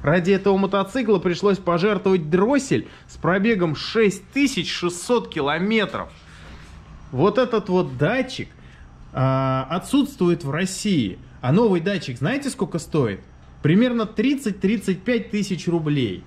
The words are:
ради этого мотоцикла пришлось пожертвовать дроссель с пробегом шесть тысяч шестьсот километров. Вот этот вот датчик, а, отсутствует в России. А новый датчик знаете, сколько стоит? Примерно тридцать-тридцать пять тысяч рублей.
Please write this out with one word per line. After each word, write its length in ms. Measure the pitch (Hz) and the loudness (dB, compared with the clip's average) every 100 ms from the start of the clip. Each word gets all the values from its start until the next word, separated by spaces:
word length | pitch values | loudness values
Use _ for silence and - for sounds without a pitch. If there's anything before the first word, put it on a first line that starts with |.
ради 280 | - 175 175 | 2 2 4
этого 260 | 196 196 190 | 2 4 2
мотоцикла 600 | 196 202 190 262 226 202 | 2 0 0 -2 2 2
пришлось 380 | 180 170 202 185 | 2 0 2 2
пожертвовать 720 | - 170 202 196 196 185 151 | 0 2 2 2 2 2 2
дроссель 580 | 175 202 277 - 143 - - - | 2 4 2 2 -2 -2 -16 -20
с 100 | - | -6
пробегом 580 | 156 190 208 220 175 147 | 0 2 2 2 0 -2
шесть 520 | - 220 214 190 - | -4 2 2 2 -6
тысяч 420 | 269 277 - 160 | 0 0 0 -4
шестьсот 580 | - 175 175 - 240 233 | -2 -4 -4 0 0 0
километров. 800 | 160 139 160 190 220 196 107 85 - - - - - - - - - - | -4 -2 0 0 0 0 -4 -10 -14 -20 -20 -20 -20 -20 -20 -20 -20 -10
Вот 260 | 127 185 208 | 0 2 4
этот 320 | 247 226 190 | 2 0 0
вот 280 | 185 151 127 | 0 0 0
датчик, 500 | 147 247 262 - 107 - - - - - - | 0 0 -4 -6 -12 -14 -20 -20 -20 -20 -12
а, 540 | - 131 131 135 131 135 | -2 0 2 0 -2 -2
отсутствует 760 | 170 - 277 254 - 175 170 | -6 0 0 0 0 0 0
в 80 | 139 | -2
России. 680 | 151 190 - 208 175 104 87 - - | -4 -4 -4 0 0 0 -6 -18 -8
А 100 | - | 2
новый 300 | 165 233 180 | 4 4 2
датчик 360 | 170 196 - 123 | 0 -4 -6 -4
знаете, 320 | 143 277 277 | -2 -2 -4
сколько 300 | - 185 170 | -4 -4 -4
стоит? 400 | - 156 120 95 - - - - | -4 0 0 -2 -12 -20 -20 -4
Примерно 440 | 147 180 254 240 220 | 2 4 4 0 -4
тридцать-тридцать 1000 | - 233 277 226 190 190 220 - 185 | 0 0 0 -4 -2 -2 0 -2 -4
пять 280 | - 240 233 | 0 -2 -2
тысяч 360 | 208 202 175 - | -6 -4 -4 -2
рублей. 560 | 170 151 147 117 85 | -2 0 0 -2 -4